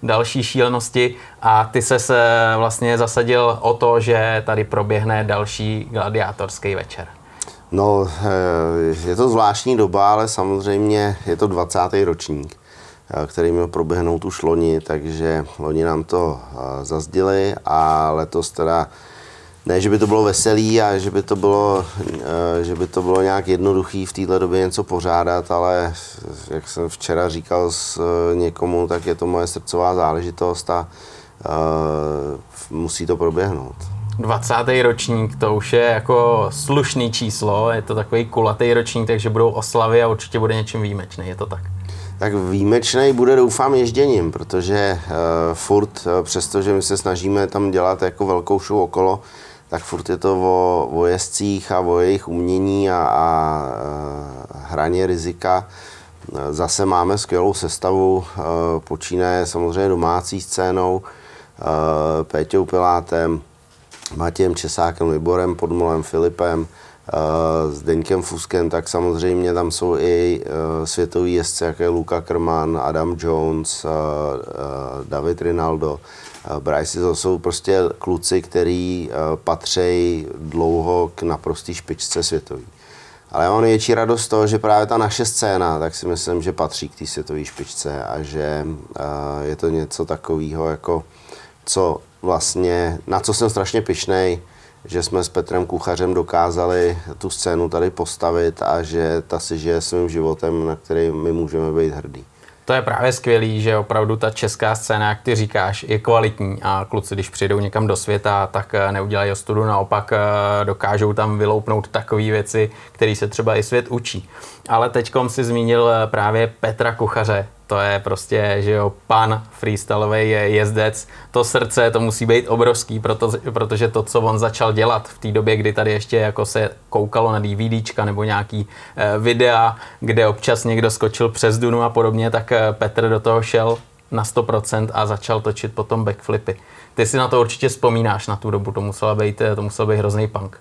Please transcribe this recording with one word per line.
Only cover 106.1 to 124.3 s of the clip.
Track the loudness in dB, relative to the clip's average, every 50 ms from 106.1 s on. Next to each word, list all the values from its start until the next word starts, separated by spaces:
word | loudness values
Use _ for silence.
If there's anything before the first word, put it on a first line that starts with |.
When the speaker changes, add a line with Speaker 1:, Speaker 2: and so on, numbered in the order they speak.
| 4 4 4 2 0 -2 -4 -4 -4 -4
Speaker 1:
a | -2 -2 -2 -2 -2 -2
kluci, | -4 -6 -4 -4 -6
když | -6 -6 -6
přijdou | -4 -2 0 0 2 0
někam | 0 0 0 0 0 2
do | 0
světa, | 0 0 -2 -2 0 0 2 2 2 0 0
tak, | -2 -4 -4 -2 0
eh, | 0 2 2
neudělají | 0 0 -2 0 0 0 0 0
ostudu, | -2 -4 -4 -2 0 0 2
naopak, | 2 2 0 0 2 0 -2 0 0 0
eh, | 2 2 2 2 2 2 2 2 2 0
dokážou | 0 -2 -2 0 0 0 2 2 2 2
tam | 0 0 0 0 0
vyloupnout | 2 2 2 0 0 0 -2 -2 -2 -2
takové | -4 -4 -2 0 -2 0
věci, | 0 0 0 0 -2 -2 0 0 0 0 -2 -10 -20 -20
které | -2 0 0 0 2
se | 0 -2 -4
třeba | -4 -2 0 2 2
i | 2 0
svět | 2 0 0 0 0
učí. | -6 -6 -6 -6 -8 -10 -10 -12 -18 -20 -20 -20 -20 -20 -6 0
Ale | 2 2 2 4
teďkom | 2 0 -2 0 0 0 0 0
si | 0 -2 -2
zmínil, | 0 0 0 2 4 4 6 6 6
eh, | 4 4 2 0
právě | 0 0 0 2 2 2 2 0 0 -2
Petra | -4 -4 0 0 0 -2 0
Kuchaře. | 0 -2 -2 0 0 0 2 0 0 -2 -4 -10 -20 -8 _
To | 0 0
je | 2 2 0 0
prostě, | 0 -2 -4 -4 -4 -2 0 0 2 2 0 0
že | 2 2
jo, | 2 2 2 0 -2 -4 _ _
pan | 2 4 4 2 0 -2 -4 -12
freestylový | -14 -6 -4 -2 -2 -2 -2 -2 -2 0 0 0 2 2 2 2
je-, | 2 2 2 2
jezdec. | 4 2 2 2 2 2 0 0 0 -4 -12 -16 -18 -20 -20 -2
To | 0 0 2
srdce, | 2 2 0 0 0 2 4 4 4
to | 4 2
musí | 0 0 -2 -2 2
být | 4 4 4 4 2
obrovský, | 2 4 4 4 4 2 0 -6 -6 -4
proto-, | -2 -2 -2 0 0 -2 -2 -2 -4 -4
protože | -4 -2 -2 0 0 0 0 0
to, | 0 0 -2
co | 2 0 2
on | 2 2